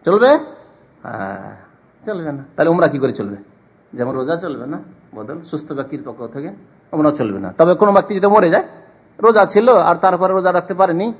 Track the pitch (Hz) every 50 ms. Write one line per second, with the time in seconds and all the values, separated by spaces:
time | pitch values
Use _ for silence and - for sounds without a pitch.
0 | _ - 180 208 233 254 294 311 - - - - - - _ _ _ _ _ _
1 | _ - - 110 98 95 98 98 98 104 104 98 - _ _ _ _ _ _ _
2 | _ - 214 180 165 156 143 139 139 - _ - 156 165 165 180 175 151 - 139
3 | 131 127 113 - 110 98 101 101 - _ _ _ _ _ _ _ _ _ - 123
4 | 123 127 131 131 127 135 165 170 180 175 143 120 117 135 156 196 - - - _
5 | _ _ - 110 107 104 143 170 165 - - 151 147 - 143 135 135 135 147 139
6 | - 135 110 117 123 113 - 143 143 170 202 - - _ _ _ _ _ - 156
7 | 151 151 147 - 127 110 98 95 95 92 92 - 165 170 180 180 208 208 202 196
8 | 180 - 214 190 180 202 202 214 - 170 165 269 381 - - - - - _ _
9 | _ _ _ _ - 226 233 214 196 - - 202 226 247 254 196 165 156 175 165
10 | - 190 185 175 185 185 190 190 180 185 175 180 170 - 196 175 190 190 165 170
11 | 196 233 226 -